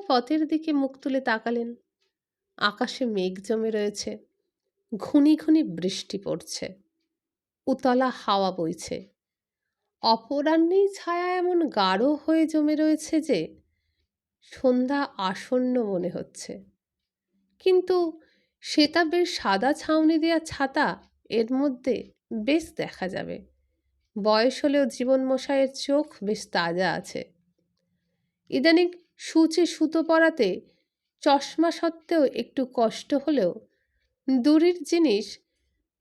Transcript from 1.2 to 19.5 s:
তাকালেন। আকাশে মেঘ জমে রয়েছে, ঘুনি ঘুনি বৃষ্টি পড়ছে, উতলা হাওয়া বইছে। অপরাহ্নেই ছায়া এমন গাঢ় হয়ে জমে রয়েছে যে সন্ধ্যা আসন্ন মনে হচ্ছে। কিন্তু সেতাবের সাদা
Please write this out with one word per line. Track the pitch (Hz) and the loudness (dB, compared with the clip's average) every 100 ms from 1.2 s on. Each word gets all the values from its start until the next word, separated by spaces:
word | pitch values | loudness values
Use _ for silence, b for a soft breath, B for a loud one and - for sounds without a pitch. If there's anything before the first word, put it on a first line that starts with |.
তাকালেন। | 262 220 233 233 233 240 _ _ _ _ _ _ _ - | -2 -4 -2 -4 -4 -10 _ _ _ _ _ _ _ -6
আকাশে | 208 - 254 - 247 | -6 -4 -6 -4 -4
মেঘ | 208 185 185 | -2 -4 -6
জমে | - 220 220 | -4 -2 -2
রয়েছে, | 214 208 208 - 214 _ _ _ _ _ _ - 208 | -2 -4 -6 -10 -12 _ _ _ _ _ _ -12 -10
ঘুনি | - 294 285 302 | 0 4 4 4
ঘুনি | 311 311 | 4 2
বৃষ্টি | 214 175 180 - - 196 | 2 -4 -6 -6 -10 -10
পড়ছে, | 156 165 - - - 190 _ _ _ _ _ _ _ _ - | -6 -8 -8 -12 -12 -14 _ _ _ _ _ _ _ _ -4
উতলা | 262 262 247 254 | -2 2 2 0
হাওয়া | - - 196 190 | -2 -2 0 0
বইছে। | 185 165 170 - - 190 _ _ _ _ _ _ _ _ _ | -2 -6 -6 -10 -12 -12 _ _ _ _ _ _ _ _ _
অপরাহ্নেই | 226 226 - 285 294 330 330 381 403 | 0 0 0 -2 2 4 4 4 2
ছায়া | 392 - 349 359 359 | -2 -6 -2 -2 0
এমন | 359 349 294 | 0 0 0
গাঢ় | 214 190 190 269 294 | 0 2 2 2 0
হয়ে | - 320 311 | 0 2 2
জমে | 311 302 302 | 2 0 2
রয়েছে | 311 311 - 320 | 2 0 0 -4
যে | 311 190 165 - _ _ _ _ _ _ _ _ | 0 -2 -2 -12 _ _ _ _ _ _ _ _
সন্ধ্যা | _ - 262 247 254 285 285 - | _ -2 2 2 0 -2 -4 -4
আসন্ন | 185 196 - 254 254 247 | -6 -6 -2 -2 0 0
মনে | 208 185 190 | 0 -2 -4
হচ্ছে। | - - - - 202 196 _ _ _ _ _ _ _ _ _ | -6 -12 -16 -14 -16 -16 _ _ _ _ _ _ _ _ _
কিন্তু | 381 370 359 359 330 320 b b b b | 2 2 2 0 0 -6 b b b b
সেতাবের | - - 294 330 330 349 349 | -4 2 2 2 0 0 0
সাদা | - 214 | -2 -2